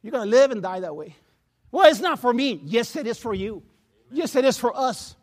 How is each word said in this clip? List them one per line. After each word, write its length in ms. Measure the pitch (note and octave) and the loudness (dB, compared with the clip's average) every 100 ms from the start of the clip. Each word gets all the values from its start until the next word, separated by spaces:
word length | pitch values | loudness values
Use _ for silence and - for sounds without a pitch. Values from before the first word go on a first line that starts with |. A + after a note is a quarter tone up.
You're 100 | - | -6
gonna 140 | B3+ G#3 | -6 2
live 260 | A#3+ C4+ | 4 4
and 100 | A#3 | 2
die 200 | F#3 F#3 | -6 -8
that 140 | F3+ D3+ | -10 -10
way. 200 | D#3 D#3 _ _ _ _ _ | -14 -20 _ _ _ _ _
"Well, 180 | D#4 F4+ | 6 6
it's 120 | B3+ | 6
not 180 | F4+ C#4 | -2 -2
for 140 | B3 | 0
me." 280 | A#3+ C#4 F3+ - | 0 0 -4 -2
Yes, 320 | A3+ A#3 D#4+ | -2 -2 -6
it 100 | A3 | -8
is 100 | A#3 | -8
for 160 | B3 | -6
you. 300 | G3 G3 G3+ - _ _ _ _ | -6 -6 -10 -18 _ _ _ _
Yes, 240 | C4+ E4 C#4+ | -6 -2 2
it 100 | C4 | 2
is 120 | - | 2
for 180 | B3 - | -4 -2
us. 400 | C4 G#3+ - - | -4 -4 -14 -20